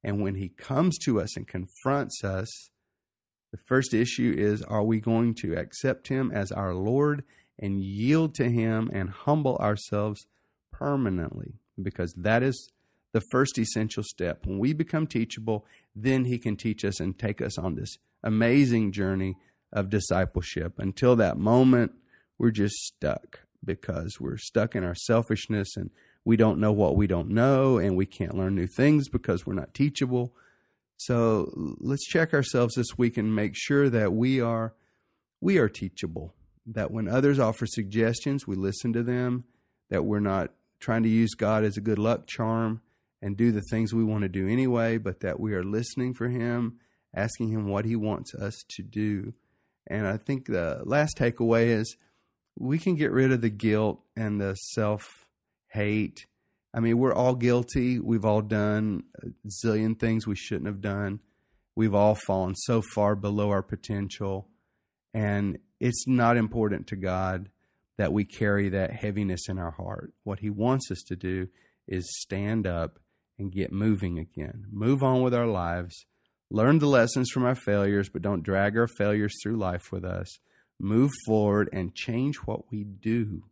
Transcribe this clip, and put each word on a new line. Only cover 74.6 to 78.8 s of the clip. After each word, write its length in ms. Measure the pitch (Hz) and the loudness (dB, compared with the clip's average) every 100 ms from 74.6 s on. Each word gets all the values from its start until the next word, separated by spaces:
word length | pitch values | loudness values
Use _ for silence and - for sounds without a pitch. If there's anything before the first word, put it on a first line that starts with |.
| 104 | -12
Move 320 | 104 113 139 | -2 0 2
on 200 | 131 127 | 2 2
with 120 | 127 | 2
our 120 | 120 117 | 2 0
lives. 600 | 98 85 87 87 - _ _ _ _ _ | 0 -2 -4 -6 -12 _ _ _ _ _
Learn 280 | 104 120 156 | 2 6 6
the 80 | 147 | 6
lessons 440 | 131 117 135 123 | 6 6 2 -2
from 140 | 135 | 0
our 100 | 123 | 0
failures, 540 | 127 - 101 101 101 98 | 0 0 2 2 2 0
but 120 | 98 | -4
don't 200 | 101 95 | -2 -2
drag 340 | 78 95 101 | 0 2 2
our 120 | 110 | 2